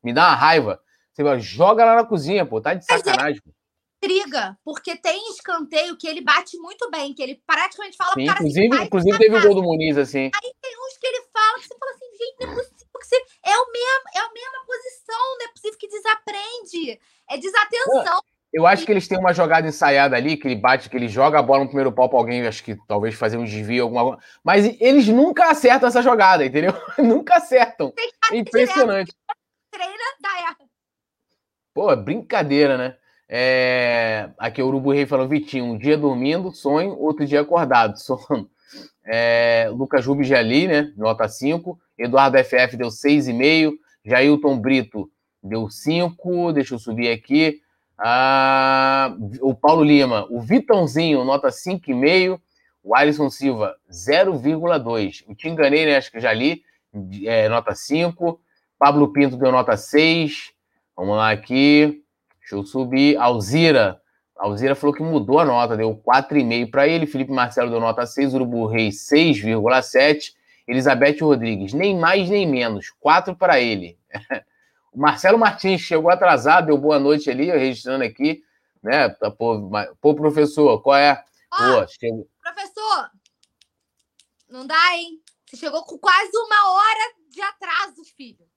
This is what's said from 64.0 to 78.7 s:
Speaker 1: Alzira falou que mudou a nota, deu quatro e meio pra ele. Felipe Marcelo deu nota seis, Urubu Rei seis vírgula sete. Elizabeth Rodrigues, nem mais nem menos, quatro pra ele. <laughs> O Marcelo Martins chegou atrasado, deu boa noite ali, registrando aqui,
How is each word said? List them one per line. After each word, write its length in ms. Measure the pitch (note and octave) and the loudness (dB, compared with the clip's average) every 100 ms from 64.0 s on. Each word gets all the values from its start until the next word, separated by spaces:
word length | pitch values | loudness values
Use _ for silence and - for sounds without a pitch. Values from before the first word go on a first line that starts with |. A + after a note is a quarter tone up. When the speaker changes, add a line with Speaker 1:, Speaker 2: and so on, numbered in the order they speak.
| _ _ _ - | _ _ _ -8
Speaker 1:
Alzira 380 | G2 G2+ C3+ | -6 -2 -2
falou 200 | C#3 D3 | 0 -2
que 80 | C#3+ | -2
mudou 380 | D#3+ D3+ G#2 C#3 | -4 -4 0 2
a 40 | D#3 | 2
nota, 300 | A#2+ A#2 A2 | 2 0 -2
deu 200 | A2+ G#2+ | -4 -4
quatro 400 | - B2+ C#3 D3 | 2 2 2 -2
e 60 | |
meio 260 | A#2+ A#2 A#2 | 0 -2 -2
pra 160 | C3+ C#3+ | 2 2
ele. 200 | E3 D3+ | 2 -2
Felipe 260 | C3+ C3 | -4 -4
Marcelo 380 | C3 A#2+ - B2 | -2 -2 -2 -2
deu 100 | A#2 | -2
nota 240 | A2+ A2+ A#2+ | -2 -2 -6
seis, 280 | - C#3 | -2 -2
Urubu 320 | C3 B2 A#2+ A2 | -2 -4 -4 -2
Rei 260 | A2+ A2 | -2 -2
seis 460 | G2 - D3 E3 G#2+ | -4 2 4 4 2
vírgula 420 | A2 A2+ A2 C3 | -2 -2 2 0
sete. 520 | B2+ B2 C#3+ D3+ - _ _ _ - | 2 2 2 2 -4 _ _ _ -6
Elizabeth 480 | B2 C3 B2+ C#3+ D3 | -2 0 2 2 2
Rodrigues, 500 | D#3 C3 A2+ G2+ G2 | 2 2 0 -6 -6
nem 240 | C3+ G3+ F#3 | -2 -2 0
mais 320 | E3 G3 F3+ | 0 0 0
nem 180 | G#3 F3 | -2 0
menos, 440 | C3 A#2+ G2+ - _ | -2 -2 -4 -10 _
quatro 340 | D3 E3 F3+ | 2 2 0
pra 240 | F3+ F3+ C#3+ | -2 2 2
ele. 380 | A#2+ G2+ E2+ F2 _ | 2 -4 -8 _ _
<laughs> 360 | G#2+ - B2+ _ _ _ _ _ | -18 -10 -12 _ _ _ _ _
O 60 | A#2 | -2
Marcelo 380 | D3 - F#3 A3+ | -2 2 2 4
Martins 440 | G#3+ G#3 F#3+ F3+ | 2 0 -4 -2
chegou 280 | - D#3+ E3 | -2 0 2
atrasado, 580 | F3+ F#3 C#3+ B2+ F3 D#3+ | 4 4 2 4 2 4
deu 100 | C#3+ | 0
boa 200 | D3 D3 | 2 2
noite 320 | C#3 D3+ D3 | 2 0 0
ali, 200 | B2+ D#3+ | -2 0
registrando 520 | D#3+ C3 A#2+ B2 C3+ | 0 0 -4 -8 -4
aqui, 400 | A#2+ A2+ D3 D3+ _ _ _ | -6 -4 -4 -4 _ _ _